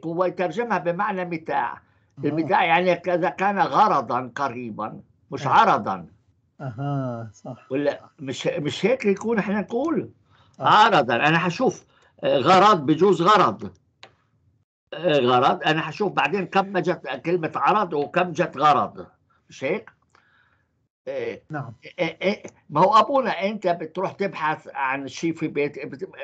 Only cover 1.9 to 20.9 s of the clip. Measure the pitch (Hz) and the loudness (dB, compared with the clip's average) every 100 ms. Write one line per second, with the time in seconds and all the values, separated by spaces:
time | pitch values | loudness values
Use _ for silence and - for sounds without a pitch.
1.9 | _ _ - 156 156 151 202 175 170 180 | _ _ -6 -4 -2 0 2 4 2 2
2.9 | 170 180 175 175 175 196 196 147 151 208 | 0 0 -2 -2 -2 -2 0 0 4 4
3.9 | 151 117 123 127 139 135 120 120 104 107 | 2 -2 -6 -6 -6 -6 -6 -10 -10 -10
4.9 | 101 - _ - 139 131 170 220 135 107 | -12 -20 _ -12 -6 2 4 4 2 0
5.9 | 95 82 _ _ _ _ - 139 107 143 | -6 -10 _ _ _ _ -14 -12 -8 -6
6.9 | 139 127 117 113 - 147 120 - 135 147 | -4 -4 -8 -12 -16 -18 -16 -6 -2 -2
7.9 | - - - 135 123 160 170 143 131 202 | -4 -14 -14 -10 -6 -4 -4 -6 -2 0
8.9 | 262 208 190 220 226 196 208 185 233 320 | 0 0 -2 -2 -2 -2 -4 -4 -4 -2
9.9 | 247 110 _ _ _ _ - 139 196 220 | -2 -6 _ _ _ _ -4 4 6 6
10.9 | 175 120 120 147 165 175 165 254 - _ | 4 2 2 2 2 0 0 -2 -2 _
11.9 | _ _ - 135 139 143 185 180 185 139 | _ _ -6 0 2 6 6 6 4 2
12.9 | 147 196 165 175 208 131 95 98 - _ | 4 4 4 4 6 4 0 -12 -16 _
13.9 | _ - _ _ _ _ _ _ _ - | _ -20 _ _ _ _ _ _ _ -16
14.9 | 160 170 147 123 127 139 180 156 156 156 | -2 2 4 6 6 4 2 0 0 -2
15.9 | 147 202 151 143 196 175 196 196 196 170 | -4 -2 0 0 -2 0 0 0 -2 -2
16.9 | 160 139 131 170 175 156 131 143 208 180 | -4 -6 -6 -2 -2 -2 0 2 2 0
17.9 | 147 143 175 180 156 165 131 151 131 98 | -2 -2 0 -2 -2 -4 2 4 4 0
18.9 | - - _ _ _ _ - 135 214 - | -6 -18 _ _ _ _ -8 -4 -4 -8
19.9 | _ _ _ _ _ _ _ _ _ _ | _ _ _ _ _ _ _ _ _ _